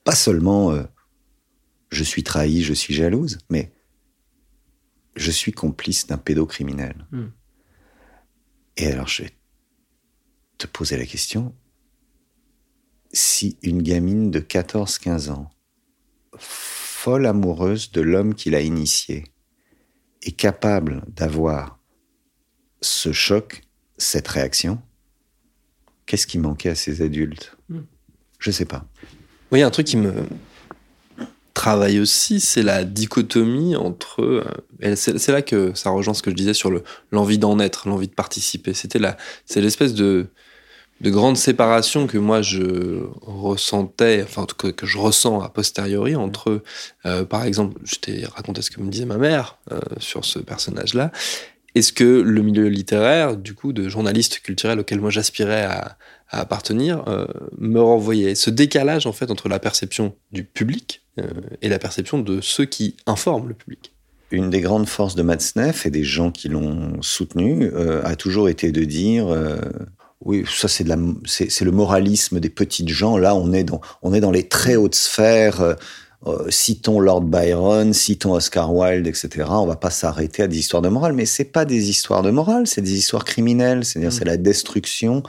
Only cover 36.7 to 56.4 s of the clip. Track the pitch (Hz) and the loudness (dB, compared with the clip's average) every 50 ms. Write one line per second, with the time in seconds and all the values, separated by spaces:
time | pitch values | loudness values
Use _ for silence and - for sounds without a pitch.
36.7 | 92 87 - - - - _ - - 104 101 101 107 104 107 104 104 104 104 95 | -2 -2 -4 -8 -20 -20 _ -4 0 0 2 4 2 2 4 4 4 4 2 0
37.7 | - - - 98 101 95 95 98 - - 98 - - 104 101 - - 92 - 98 | -2 -4 -6 -4 -4 -4 -4 -6 -4 -6 -6 -6 -4 -6 -6 -4 -6 -6 -6 -6
38.7 | 92 - - 92 - 117 104 92 98 - - - - - _ - - 104 101 107 | -6 -6 -6 -4 -2 0 0 0 -2 -4 -12 -18 -18 -18 _ -4 0 2 2 2
39.7 | 107 - 147 135 110 104 101 101 98 92 90 95 _ _ _ _ - - _ _ | 4 4 2 2 4 4 4 4 4 4 2 -2 _ _ _ _ -20 -20 _ _
40.7 | - - - _ _ - - 117 98 104 107 131 131 127 - 139 120 123 120 113 | -20 -20 -20 _ _ -4 -2 2 4 4 4 4 4 4 2 2 4 4 4 4
41.7 | 113 113 110 - - 151 143 123 - 107 104 107 110 110 104 98 101 95 92 92 | 4 4 2 2 0 0 -2 0 0 0 2 4 2 2 2 0 0 -2 0 0
42.7 | 92 90 90 87 90 87 92 95 - - - - 104 98 101 101 98 98 - - | 0 -2 -2 -4 -4 -6 -6 -8 -12 -16 -14 -14 -12 -6 -4 -2 -2 -2 -2 -2
43.7 | - 101 98 92 - - 117 117 113 104 95 - - - 95 - - - - 98 | 0 0 -2 -2 0 2 4 4 4 4 2 -2 -6 -8 -8 -8 -8 -6 -6 -6
44.7 | 87 - - 92 - 101 104 110 101 - - 123 110 101 95 - - - 101 - | -4 -4 -4 -4 -4 0 2 2 2 4 2 2 2 0 -2 -4 -4 -4 -4 -4
45.7 | - - 98 98 101 101 107 131 156 147 98 98 101 - - 113 107 107 - - | -4 -4 -4 -2 -2 0 0 0 0 -2 -2 -4 -6 -4 -2 -2 -2 -2 -4 -10
46.7 | - - - - - _ - 90 90 90 92 - - 107 120 123 98 104 104 95 | -16 -16 -16 -16 -16 _ -6 -4 -2 -2 -2 -2 -2 -2 -2 -2 0 0 0 -2
47.7 | - - - - - - - - 98 - - - - - 107 - 101 - - - | -2 -8 -10 -10 -10 -8 -8 -8 -8 -8 -8 -10 -12 -12 -10 -8 -8 -6 -6 -8
48.7 | - 113 101 98 95 110 123 123 104 107 135 151 160 143 120 - - _ - - | -8 -8 -8 -6 -6 -6 -6 -4 -2 0 2 2 2 0 -2 -4 -10 _ -14 -12
49.7 | - - - - - - - - - - - - - - - - - - - - | -8 -8 -8 -8 -10 -10 -10 -8 -8 -6 -6 -6 -6 -6 -8 -10 -8 -8 -6 -6
50.7 | - - 95 92 - 123 139 165 - - - - - - - - - _ _ _ | -6 -6 -4 -2 0 0 0 0 -2 -6 -8 -6 -6 -8 -10 -14 -20 _ _ _
51.7 | - 120 110 - - - 120 123 127 127 113 110 107 110 107 107 104 104 107 104 | 0 2 2 2 4 6 6 8 8 8 6 4 4 4 4 4 4 4 4 4
52.7 | 101 98 95 - 107 104 107 123 151 165 160 139 113 101 95 101 101 - - 139 | 2 0 0 0 2 2 4 4 4 4 2 0 -2 -4 -8 -12 -14 -8 -8 -6
53.7 | 131 107 95 95 92 110 110 104 101 113 117 - - - - - 95 - - 110 | -4 -4 -4 -4 -2 -2 0 2 2 2 2 0 -2 -6 -8 -8 -6 -2 -2 0
54.7 | 113 107 98 - 110 101 101 104 101 110 107 - - - 107 101 107 110 104 95 | 0 0 -2 -2 -2 -2 0 0 0 0 -2 -2 -2 -2 -2 0 0 0 0 -2
55.7 | - - - - - _ - - - _ _ - - - | -4 -6 -8 -10 -14 _ -20 -20 -20 _ _ -10 -6 -6